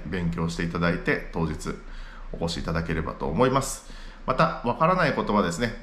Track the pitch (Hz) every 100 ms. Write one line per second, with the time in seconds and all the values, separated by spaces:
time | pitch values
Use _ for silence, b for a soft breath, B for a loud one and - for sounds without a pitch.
0 | 78 92 85 82 82 85 82 82 85 85
1 | - - - 92 80 76 78 71 B B
2 | B B B - 82 73 76 82 82 78
3 | 76 - 67 82 131 131 - - B B
4 | B B - 131 160 - 120 117 160 180
5 | 151 123 104 104 90 85 117 -